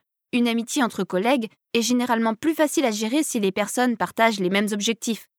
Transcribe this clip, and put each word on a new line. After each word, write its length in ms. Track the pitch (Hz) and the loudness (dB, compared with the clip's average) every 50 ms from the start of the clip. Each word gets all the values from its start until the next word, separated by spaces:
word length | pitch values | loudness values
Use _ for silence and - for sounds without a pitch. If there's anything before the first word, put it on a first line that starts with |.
| _ _ _ _ _ _ | _ _ _ _ _ _
une 160 | - 247 240 233 | 0 0 0 2
amitié 340 | 226 233 226 - - 302 262 | 0 -2 -4 -4 -2 0 0
entre 200 | - - - 190 | -2 0 -4 -6
collègues 460 | - 185 180 202 240 285 254 220 202 _ _ _ _ - | -2 -2 0 2 2 2 2 0 -4 _ _ _ _ -2
est 80 | 233 | -2
généralement 520 | 226 226 247 247 247 247 233 226 226 226 220 | 0 2 0 0 2 0 0 0 2 0 -2
plus 220 | - - 320 311 | 0 -2 -2 2
facile 300 | - 311 285 - 330 269 | 2 0 2 2 2 0
à 60 | 233 | 0
gérer 320 | 214 208 220 220 254 311 302 | 0 0 -4 0 0 0 0
si 180 | - - 240 | 0 -2 0
les 100 | 202 190 | 0 0
personnes 460 | 190 214 202 - - 254 247 247 233 - | 0 0 -4 -2 0 0 0 0 0 0
partagent 420 | 180 175 - - 226 226 220 196 | -2 -4 0 2 2 2 2 2
les 100 | 185 175 | 0 0
mêmes 200 | 196 202 214 196 | 2 2 0 0
objectifs. 560 | 220 208 202 226 226 - - 240 220 - - _ _ | -2 -2 0 -2 -2 -2 -2 -4 -4 -4 -6 _ _